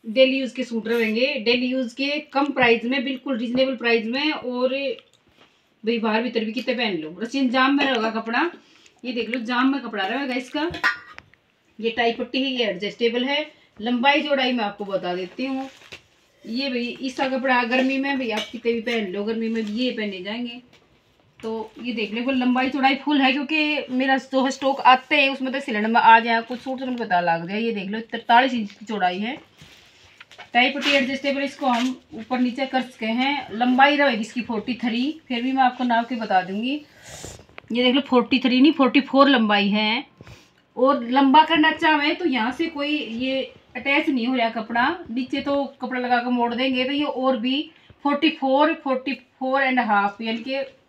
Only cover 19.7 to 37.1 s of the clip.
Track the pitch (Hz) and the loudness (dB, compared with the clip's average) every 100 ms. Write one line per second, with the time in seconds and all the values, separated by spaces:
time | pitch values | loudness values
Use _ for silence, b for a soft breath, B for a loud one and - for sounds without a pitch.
19.7 | 214 254 214 208 185 190 226 240 240 _ | -2 -4 -2 -6 -6 -8 -8 -8 -12 _
20.7 | _ _ _ _ _ _ - 220 220 - | _ _ _ _ _ _ -12 -8 -8 -10
21.7 | - 233 226 202 220 247 262 247 247 269 | -10 -6 -4 -4 -2 0 2 2 2 2
22.7 | 285 262 269 285 294 262 269 269 311 302 | 2 2 2 2 4 4 2 -2 -2 0
23.7 | 294 - 254 269 269 - 262 269 262 269 | -2 -2 -2 2 0 0 0 0 0 -2
24.7 | 269 - 262 - 294 269 269 262 262 277 | 4 6 6 4 2 2 0 -4 -4 -4
25.7 | 214 220 226 226 226 233 226 226 247 269 | -2 2 6 8 8 6 -2 -2 -10 -8
26.7 | 254 262 240 208 180 175 165 170 208 226 | -8 -6 -6 0 0 2 -2 -2 -4 -2
27.7 | 202 190 220 226 226 - 233 269 240 202 | -4 -6 -8 -8 -10 4 4 4 -2 -6
28.7 | - 214 208 180 180 220 311 - _ B | -10 -8 -2 -2 -2 -6 -8 -16 _ B
29.7 | B B B B B - - - 240 262 | B B B B B -20 -20 0 2 2
30.7 | 285 285 277 247 277 285 269 277 - 269 | 0 2 2 2 -2 -2 -2 -4 -2 0
31.7 | 233 254 254 _ 220 220 247 247 240 262 | 0 0 -4 _ -16 -6 -2 -2 -2 -2
32.7 | 262 240 - 220 233 269 285 - 214 247 | -2 -4 -8 -4 -2 -2 -2 -6 -2 2
33.7 | 254 277 294 277 220 220 254 214 214 226 | 6 6 6 2 2 -4 -6 -4 -6 -4
34.7 | 220 233 233 269 320 _ 240 254 262 254 | -4 -2 -2 -4 -6 _ -4 -2 2 2
35.7 | 254 247 226 233 240 208 190 180 196 247 | 2 0 0 0 -6 0 0 0 -6 -4
36.7 | 294 - B B | -6 -10 B B